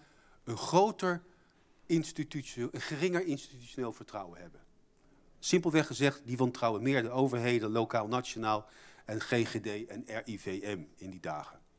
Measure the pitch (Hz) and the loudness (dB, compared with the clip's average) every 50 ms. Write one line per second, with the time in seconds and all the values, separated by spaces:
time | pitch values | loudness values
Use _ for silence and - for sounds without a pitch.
0 | - - _ - _ - - - _ 120 117 101 - - 156 180 196 220 196 - | -20 -20 _ -20 _ -20 -20 -16 _ -8 -6 -6 -2 4 6 8 8 8 4 2
1 | 196 180 175 170 - - - _ _ _ _ _ _ _ _ _ _ - 165 165 | 0 0 0 0 -4 -12 -20 _ _ _ _ _ _ _ _ _ _ 2 2 2
2 | 156 - - - 147 - - 147 131 - - 120 120 131 - - - - 160 139 | 2 0 -4 -6 -6 -4 -4 -8 -8 -6 -6 -6 -6 -4 -4 -6 -6 -4 -2 0
3 | 170 190 180 170 185 170 139 139 - - 139 127 120 120 - 135 123 113 107 - | 0 2 2 0 0 0 -4 -4 -6 -14 -18 -18 -18 -14 -8 -6 -6 -6 -6 -10
4 | 107 - - 104 95 87 85 85 87 85 - - - - _ _ _ _ _ _ | -14 -10 -10 -10 -10 -10 -12 -16 -16 -16 -18 -20 -20 -20 _ _ _ _ _ _
5 | _ _ _ _ _ - - - - - - 180 170 170 147 156 143 - 127 120 | _ _ _ _ _ -20 -20 -8 0 4 4 4 4 6 4 4 4 4 0 2
6 | 143 139 131 - - 117 127 120 131 123 120 - 123 117 110 101 113 131 139 131 | 4 2 2 0 -6 -6 2 2 2 2 2 2 2 2 2 2 2 2 4 4
7 | 113 113 123 131 139 139 127 120 117 123 120 120 107 107 110 117 113 - - 117 | 2 0 2 2 2 2 2 2 2 2 2 2 2 2 0 0 0 2 0 -2
8 | 107 107 120 127 117 - - 113 110 110 107 107 107 - - - - - - - | 0 0 -2 -2 -2 -4 -8 -4 0 0 0 0 -2 -8 -18 -20 -20 -20 -20 -18
9 | - - 107 110 - - 131 120 113 107 - 110 98 110 104 104 117 - 101 107 | -10 -8 -6 -6 -2 0 2 2 2 2 -2 -4 -4 -4 -4 -6 -6 -8 -10 -12
10 | - - 110 113 - - 107 95 - 98 95 95 95 104 101 90 76 73 - - | -10 -6 -8 -8 -6 -6 -10 -8 -6 -6 -6 -4 -4 -4 -6 -6 -8 -12 -16 -14
11 | 92 95 92 82 - 85 78 76 - - - - - _ _ | -14 -14 -12 -8 -8 -6 -6 -6 -8 -12 -16 -20 -20 _ _